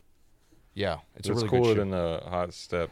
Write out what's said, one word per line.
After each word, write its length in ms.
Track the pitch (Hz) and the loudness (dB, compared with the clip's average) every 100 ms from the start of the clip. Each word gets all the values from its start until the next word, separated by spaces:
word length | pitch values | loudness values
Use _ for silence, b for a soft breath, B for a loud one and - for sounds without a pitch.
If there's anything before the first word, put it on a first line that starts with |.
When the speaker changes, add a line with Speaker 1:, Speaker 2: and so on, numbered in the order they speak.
| _ _ _ _ _ _ _ | _ _ _ _ _ _ _
Speaker 1:
yeah, 200 | 98 98 80 - | -4 -2 -4 -8
it's 140 | - 127 | -8 -4
Speaker 2:
It's 0 | |
Speaker 1:
a 60 | |
really 140 | 120 110 | -2 2
Speaker 2:
cooler 140 | 127 | 4
Speaker 1:
good 60 | 117 | 4
shoe. 40 | 107 | 4
Speaker 2:
than 100 | 98 | 2
the 300 | 92 85 82 | 0 -2 -2
Hot 280 | 82 90 87 | -4 -4 -4
Step 380 | - - 87 82 | -6 -6 -4 -4